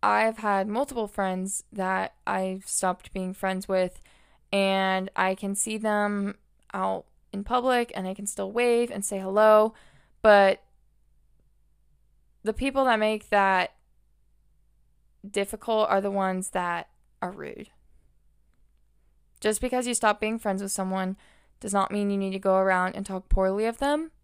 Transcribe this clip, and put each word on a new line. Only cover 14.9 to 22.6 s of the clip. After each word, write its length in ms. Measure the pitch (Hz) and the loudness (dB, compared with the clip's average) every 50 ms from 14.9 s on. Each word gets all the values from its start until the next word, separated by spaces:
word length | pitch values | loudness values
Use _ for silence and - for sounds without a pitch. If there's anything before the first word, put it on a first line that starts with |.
| _ _ _ _ _ _ - 196 | _ _ _ _ _ _ -20 -8
difficult 600 | 196 202 196 196 - 214 - - 226 220 214 - | -4 -4 -4 -4 -6 -12 -4 -2 0 0 2 2
are 120 | - 196 | 2 2
the 100 | 196 202 | 0 0
ones 400 | 196 196 190 190 185 185 190 - | -2 -2 -2 -2 -2 -4 -6 -6
that 360 | - 185 180 175 170 170 170 _ _ _ _ _ _ _ | -6 -4 -4 -4 -4 -6 -8 _ _ _ _ _ _ _
are 100 | - 180 | -10 -10
rude. 380 | 185 - - - - - - - _ _ _ _ - _ _ _ _ _ _ _ _ _ _ _ _ _ _ _ _ _ _ _ _ _ _ _ _ _ _ _ _ _ | -8 -10 -12 -14 -14 -14 -18 -20 _ _ _ _ -20 _ _ _ _ _ _ _ _ _ _ _ _ _ _ _ _ _ _ _ _ _ _ _ _ _ _ _ _ _
Just 220 | - 214 220 - | -2 -2 -2 0
because 240 | - 254 254 254 254 | -2 -2 -2 -2 -2
you 80 | 240 247 | -2 -2
stop 260 | 233 - 220 208 208 | 0 2 0 0 0
being 200 | - 214 220 226 | -2 -4 -4 -4
friends 220 | - 214 196 190 196 | -4 -4 -4 -4 -4
with 80 | 196 | -6
someone 460 | - - 190 190 185 190 190 185 196 - _ _ _ _ _ _ _ _ | -6 -6 -4 -4 -2 -4 -4 -4 -6 -8 _ _ _ _ _ _ _ _
does 140 | - 214 196 | -10 -2 0
not 180 | 202 196 - | 0 0 0
mean 180 | - 208 208 202 | -2 -2 -2 0
you 80 | 202 196 | -2 -2
need 140 | 196 190 | -2 -4
to 80 | 190 190 | -6 -4
go 160 | 196 196 190 | 0 2 2
around 400 | 190 | 4